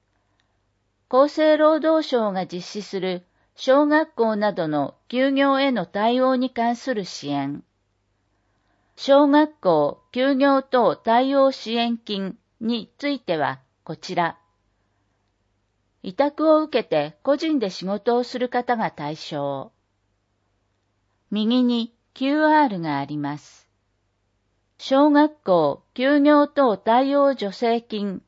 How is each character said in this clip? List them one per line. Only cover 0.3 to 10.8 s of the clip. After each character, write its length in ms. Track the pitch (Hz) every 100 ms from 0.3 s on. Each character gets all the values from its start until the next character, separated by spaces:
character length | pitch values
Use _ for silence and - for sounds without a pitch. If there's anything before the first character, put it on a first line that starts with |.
| _ _ _ _ _ _ _ _
厚 180 | 254 294
生 300 | - 311 302
労 220 | 302 311
働 280 | 302 320 311
省 240 | 247 214
が 140 | 190 175
実 160 | 175
施 200 | 175 208
す 180 | 196 196
る 260 | 185 180 - _ _ _
小 320 | - 269 294
学 260 | 302 311
校 220 | - 226 214
な 180 | 208
ど 140 | 190 160
の 280 | 151 139 - _
休 240 | 247 269
業 260 | 269 277 269
へ 120 | 277
の 140 | 240 170
対 360 | 202 220 247
応 140 | 254 262
に 140 | 254
関 260 | - 233 240
す 200 | - 233
る 80 |
支 260 | 180 - 143
援。 340 | 143 139 143 - _ _ _ _ _ _ _ _ _ _ _ _ _
小 320 | - 277 294
学 320 | 285 302 -
校 420 | 190 160 147 - _
休 240 | 247 262 269
業 260 | 277 269
等 340 | 262 254